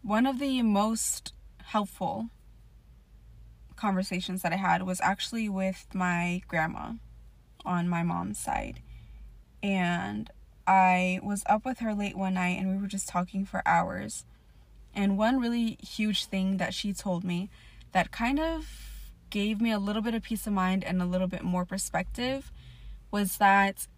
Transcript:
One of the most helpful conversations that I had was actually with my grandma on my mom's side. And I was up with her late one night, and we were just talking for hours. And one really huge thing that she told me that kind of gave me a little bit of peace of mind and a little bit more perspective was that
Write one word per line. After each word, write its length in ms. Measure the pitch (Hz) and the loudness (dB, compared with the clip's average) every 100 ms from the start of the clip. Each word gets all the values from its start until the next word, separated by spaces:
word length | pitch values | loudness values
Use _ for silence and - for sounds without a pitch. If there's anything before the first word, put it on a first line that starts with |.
One 240 | - 214 262 | 0 2 4
of 140 | 254 | 2
the 220 | 277 254 | 0 2
most 680 | 226 202 214 226 - - - - - - - | 4 4 4 0 -2 -4 -8 -16 -20 -20 -2
helpful 640 | 214 202 - 185 - 226 - - - - - - - - - - - - - - - | -2 -2 -4 -4 -4 -8 -10 -20 -20 -20 -20 -20 -20 -20 -20 -20 -20 -20 -20 -20 -4
conversations 680 | 214 185 196 180 185 185 | 0 0 0 -4 -4 -4
that 100 | 170 | -2
I 60 | 180 | 0
had 260 | 185 175 | 2 0
was 160 | 185 185 | 0 0
actually 460 | - 196 - 226 214 | 0 0 -4 -4 -2
with 400 | 190 190 185 - | 0 -2 -2 -8
my 480 | 139 180 175 175 180 - | -2 0 0 0 -4 -2
grandma 460 | 170 160 - - 226 - - - - - - | -2 -2 -4 -10 -12 -14 -20 -20 -20 -20 -14
on 240 | - 180 175 | -2 0 2
my 140 | 170 | 0
mom's 380 | 170 175 185 208 | 0 0 -4 -6
side. 420 | - - - - - - - - - - - - | -4 -4 -4 -10 -16 -18 -18 -18 -18 -20 -20 -6
And 680 | 202 190 175 175 190 208 220 - - - - | 0 2 2 0 -2 -4 -8 -14 -20 -6 4
I 540 | 190 185 180 185 185 | 6 8 6 2 0
was 220 | 202 202 - | -2 -4 2
up 180 | 214 | 2
with 160 | 262 247 | 2 -4
her 140 | 226 | -2
late 240 | 208 202 - | -2 -2 -2
one 160 | 190 | -2
night, 260 | 185 180 180 | 0 0 0
and 120 | 190 | 0
we 100 | 190 | -2
were 60 | 196 | -2
just 200 | 196 - | -4 -2
talking 380 | 180 180 196 196 | -2 -2 -4 -4
for 160 | 185 - | -2 4
hours. 600 | 170 180 185 214 - - - - - - - - - | 4 2 -4 -8 -10 -14 -20 -20 -20 -20 -20 -10 0
And 220 | 202 196 | 2 4
one 220 | 220 262 | 4 4
really 380 | 233 233 226 - | 2 0 0 -2
huge 440 | - - 214 196 - | -12 -2 0 0 -2
thing 320 | 196 190 190 | -2 0 0
that 160 | 175 | -2
she 180 | 185 208 | -2 -4
told 320 | 196 202 175 | -4 -2 -2
me 260 | 180 175 196 - - - - | -2 -4 -4 -12 -20 -20 -2
that 200 | 190 - | 0 0
kind 280 | - 233 277 | -2 0 0
of 500 | 320 330 311 - - - - - - | 0 -2 -8 -14 -14 -14 -16 -18 -6
gave 320 | 208 208 208 | -2 0 2
me 100 | 226 | 2
a 80 | 214 | 2
little 220 | 196 208 | 0 0
bit 140 | 220 226 | 0 -2
of 80 | |
peace 240 | - 220 - | -4 -6 0
of 60 | |
mind 300 | 196 185 190 | 2 2 2
and 180 | - 185 | 0 0
a 40 | 180 | 2
little 220 | 185 185 | 2 0
bit 160 | 185 | -2
more 220 | 180 180 180 | -2 0 -2
perspective 880 | 196 - 165 190 - 247 269 - - - - - - - | -4 -2 -4 -4 -4 -2 -2 -6 -18 -20 -18 -16 -16 -6
was 260 | 202 196 - | -2 -2 6
that 500 | 202 196 196 196 - | 8 8 6 0 -12